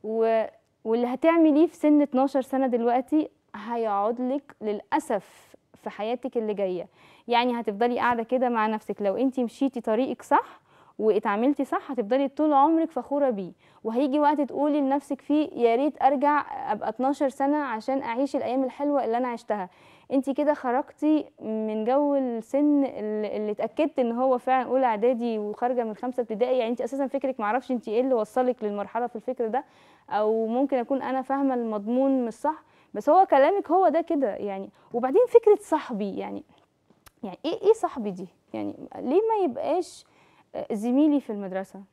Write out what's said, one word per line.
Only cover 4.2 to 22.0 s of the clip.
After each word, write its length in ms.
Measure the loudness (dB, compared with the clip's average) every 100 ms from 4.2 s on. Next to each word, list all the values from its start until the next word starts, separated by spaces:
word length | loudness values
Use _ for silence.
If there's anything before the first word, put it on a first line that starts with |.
لِك 340 | -4 -4 -6 -10
للأسف 880 | -6 -6 -4 -4 -2 -6 -6 -20 _ -20 _ _
في 60 | -14
حياتِك 480 | -8 -6 -6 -4 -4
اللي 160 | -4
جاية، 340 | -2 -2 -4 -8 _ -20 -20 0
يعني 320 | 2 2 -2
هتفضلي 400 | -4 0 0 0
قاعدة 240 | 0 -2
كده 260 | -2 0 0
مع 180 | 0 0
نَفْسِك، 340 | -2 -6 -4
لو 160 | -2 0
أنتِ 220 | -2 0
مشيتِ 400 | -4 -2 -2 -2 -2
طريقِك 360 | 0 0 -4
صح 400 | 0 0 0 -18 _ _ -20 -2
واتعاملتِ 600 | 2 2 0 0 0 0
صح 300 | -2 -4 -4
هتفضلي 360 | -6 0 0 0
طول 260 | 0 2
عمرِك 380 | 6 6 4 0
فخورة 380 | -4 -4 0 0
بيه، 220 | 0 -8 -12 _ _
وهيجي 360 | -4 0 0 2
وقت 220 | 2 2
تقولي 400 | -2 0 0 2
لنَفْسِك 400 | 0 -2 -4 -10
فيه 280 | -2 0 0
يا 220 | 2 2 4
ريت 260 | 0 2
أرجع 440 | 2 4 2 0 -2 -10 -6
أبقى 180 | -4 -6
اتناشر 400 | -2 -2 0 -2
سَنة 280 | 0 0 0
عشان 440 | -2 -6 -4 -4
أعيش 340 | -4 -4 -2 -2
الأيام 280 | -2 -2
الحلوة 420 | -2 -2 -2 0 0
اللي 120 | -2
أنا 100 | -4
عِشتها. 420 | -6 -6 -6 -6 _ -20 -20 _
أنتِ 160 | -2 0
كده 240 | 0 0
خرجتِ 520 | 0 0 -2 -4 -4 0 0 -2 _
من 440 | -8 -4 -4 -2 0
جو 300 | 2